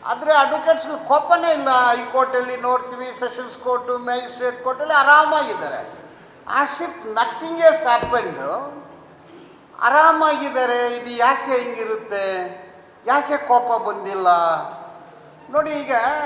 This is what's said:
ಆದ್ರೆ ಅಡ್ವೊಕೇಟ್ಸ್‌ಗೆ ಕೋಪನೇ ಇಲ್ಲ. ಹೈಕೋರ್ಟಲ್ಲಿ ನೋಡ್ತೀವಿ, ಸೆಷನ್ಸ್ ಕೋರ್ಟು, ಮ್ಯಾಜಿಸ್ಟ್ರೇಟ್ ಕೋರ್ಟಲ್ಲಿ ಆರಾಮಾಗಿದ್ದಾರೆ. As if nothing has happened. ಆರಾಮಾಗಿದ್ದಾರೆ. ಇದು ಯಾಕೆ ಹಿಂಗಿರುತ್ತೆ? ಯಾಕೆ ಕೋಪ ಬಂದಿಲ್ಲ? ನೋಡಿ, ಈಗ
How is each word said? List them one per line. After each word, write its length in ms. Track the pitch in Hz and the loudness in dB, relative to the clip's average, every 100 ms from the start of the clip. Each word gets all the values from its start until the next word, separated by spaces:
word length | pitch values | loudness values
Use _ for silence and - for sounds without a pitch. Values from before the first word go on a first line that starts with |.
ಆದ್ರೆ 300 | - 247 302 | -6 -6 4
ಅಡ್ವೊಕೇಟ್ಸ್‌ಗೆ 720 | 302 277 302 311 320 - 294 - | 4 6 2 2 2 0 -10 2
ಕೋಪನೇ 440 | 285 302 349 339 | 2 4 2 4
ಇಲ್ಲ. 160 | 302 269 | 0 2
ಹೈಕೋರ್ಟಲ್ಲಿ 840 | 254 247 233 240 254 262 254 247 254 | 2 4 2 0 0 0 0 -2 -4
ನೋಡ್ತೀವಿ, 640 | 247 254 254 247 254 - | 0 -2 -2 -12 -12 -8
ಸೆಷನ್ಸ್ 380 | 247 240 247 - | -8 -8 -12 -8
ಕೋರ್ಟು, 400 | 247 247 247 247 | -4 -4 -2 -6
ಮ್ಯಾಜಿಸ್ಟ್ರೇಟ್ 680 | 240 247 247 - 247 247 | -4 -6 -6 -6 -6 -4
ಕೋರ್ಟಲ್ಲಿ 300 | 254 254 302 | -6 -4 2
ಆರಾಮಾಗಿದ್ದಾರೆ. 1000 | 302 262 294 311 311 262 208 151 127 92 - - - - - - 240 | 4 8 6 6 2 0 -4 -6 -8 -10 -16 -20 -20 -20 -20 -4 -2
As 200 | 285 - | 0 -2
if 320 | 339 - 226 | -6 -10 -6
nothing 460 | 220 247 - 320 330 | 0 0 -2 -6 4
has 380 | 330 311 262 240 | 4 4 2 2
happened. 400 | - 240 220 - 139 190 285 294 - - - - - - - - - - | 2 -2 -2 -6 -6 -6 -8 -12 -18 -20 -20 -20 -20 -20 -20 -20 -20 -2
ಆರಾಮಾಗಿದ್ದಾರೆ. 1160 | - 285 320 311 311 269 277 262 247 240 240 240 | 2 6 4 4 2 0 -2 -2 0 0 -2 -4
ಇದು 140 | 240 | -10
ಯಾಕೆ 520 | 240 240 254 269 254 | 0 2 2 0 -4
ಹಿಂಗಿರುತ್ತೆ? 1040 | 240 226 220 214 - 202 196 190 180 180 - - - - - | -4 -8 -6 -8 -6 -6 -4 -4 -6 -10 -18 -20 -20 -14 0
ಯಾಕೆ 300 | 277 285 294 | 0 0 -4
ಕೋಪ 460 | - 247 247 226 | 2 2 2 -2
ಬಂದಿಲ್ಲ? 440 | 208 208 196 196 185 175 170 160 - - - - - - - - - | -2 -6 -6 0 4 4 4 0 -4 -12 -16 -18 -20 -20 -20 -20 -4
ನೋಡಿ, 200 | 277 311 | -2 -2
ಈಗ 240 | 294 269 247 240 302 | -4 -2 0 0 -2